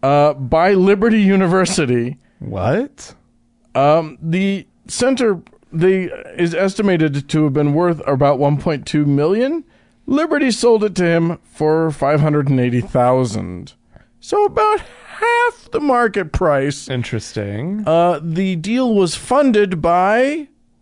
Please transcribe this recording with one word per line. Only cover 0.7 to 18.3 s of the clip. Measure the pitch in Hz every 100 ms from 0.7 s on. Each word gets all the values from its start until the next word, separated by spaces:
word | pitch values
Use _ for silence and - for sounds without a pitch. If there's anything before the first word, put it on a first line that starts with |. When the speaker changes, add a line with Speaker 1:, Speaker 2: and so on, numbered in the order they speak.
Speaker 1:
Liberty | 196 190 202 226 220
University. | 196 196 180 185 175 180 139 123 120 147 _ -
Speaker 2:
What? | 98 101 98 180 277 - - - _ _ _ _ _
Speaker 1:
Um, | 127 143 160 156 131
the | 160 180 196 196 - _ -
center, | - 247 262 233 175 - _ _
the, | 160 180 190 180 - - 90
is | 170
estimated | 165 196 190 202 175 156 139 139
to | 156
have | 151
been | 139 147
worth | 147 175 165 -
about | 135 143 135
one | 143 143
point | 180 147 -
two | 151
million. | 143 143 151 214 262 330 - _ _ _ -
Liberty | 277 320 294 277
sold | 214 240 220
it | 208
to | 180
him | 175 165 170 170
for | _ - 156 160 160
five | 143 139 151
hundred | 156 147 139
and | 131
eighty | 123 123
thousand. | 117 127 123 131 123 104 90 90 - - _ - _ _
So | - 415 415
about | - 427 427
half | - - - - 466 480 480 - -
the | -
market | 294 247 233 202 165
price. | - 170 143 139 143 -
Speaker 2:
Interesting. | 127 117 110 - 110 101 104 156 208 202
Speaker 1:
Uh, | 165 175 147
the | 165